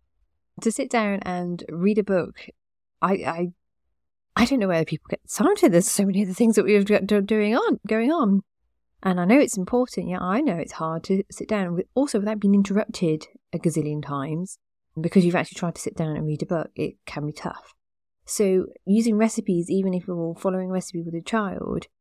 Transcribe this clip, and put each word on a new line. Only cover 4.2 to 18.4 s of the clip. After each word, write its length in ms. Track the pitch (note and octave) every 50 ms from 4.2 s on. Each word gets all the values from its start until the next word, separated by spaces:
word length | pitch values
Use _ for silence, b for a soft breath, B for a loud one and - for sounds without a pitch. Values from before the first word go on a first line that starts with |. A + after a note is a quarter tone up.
| _ _ -
I 80 | - A#3+
don't 160 | - C#4 B3+
know 80 | G3+ F#3+
where 160 | E3+ E3 D#3+
people 240 | - D#3+ - _ -
get 180 | - - _ -
time 280 | - - G#3 E4+ G#4
to. 120 | - E4+ B3+
There's 220 | E3+ E3+ F#3+ -
so 140 | - - G3+
many 180 | G3 F3+ G3 G#3+
other 100 | F3+ F#3
things 220 | - A#3+ A3+ G#3+
that 100 | G#3+ D#3
we've 220 | D#3 G#3 G3+ G3
got 220 | G3+ G#3 G3 G3 G3+
do-, 120 | G#3 G#3
doing 360 | G3 G#3 A3 G#3+ G#3 G#3 A3+
on, 240 | D4 A4+ G#4+ C#4+ - - -
going 240 | A3 A3 A3+ C4+ E4
on. 300 | F4 C4 G3+ G3 F#3+ - _ _ _ _ _ _ _ _ _ _ _ -
And 180 | F#3+ F3+ F3+
I 40 | F3
know 160 | F3+ A#3+ D4
it's 160 | C#4 - -
important, 540 | G3 F3+ - - B3 B3+ - - - F3 F3+
yeah, 100 | F3+ F3+
I 220 | F#3 F3+ F#3+ B3 D#4+
know 120 | C4+ F3
it's 200 | E3 - - -
hard 280 | - E3 D#3+ D#3+ E3 E3
to 200 | - F#3+ F#3+ - -
sit 200 | - - - -
down, 260 | A3 G#3 F#3+ F3 E3+
with, 120 | F3 G3 _ -
also 240 | B3 C#4 C#4 - G#3
without 180 | G3+ G#3+ A3 G#3
being 160 | G3+ G3 G3+
interrupted 720 | G3+ G3 - G3 G#3 - - A3+ - F#3 D#3+ D#3 D#3 - - _ - _ _ -
a 60 | E3
gazillion 420 | - F3 D3 E3 D3 D3 D3+ D3+
times. 600 | C#3+ - C#3+ C#3 C3+ D#3+ D3+ E3 F#3 - - - _ _ _ _ _ _ -
And 80 | D#3+ D#3+
because 220 | E3 - G3+ F3
you've 100 | F3 F3
actually 240 | E3 - - - -
tried 160 | F3+ E3+ -
to 80 | - -
sit 140 | - -
down 180 | - E3 D#3 D3+
and 100 | - D#3
read 200 | D3+ D3+ - D#3+
a 20 |
book, 240 | - F3+ D#3+ - - _
it 220 | - D3+ - - _ -
can 220 | - - D3+ D3
be 60 | D3 -
tough. 420 | - - - - - - - _ _ _ _ _ _ _ _ _ _ _
So 420 | - - -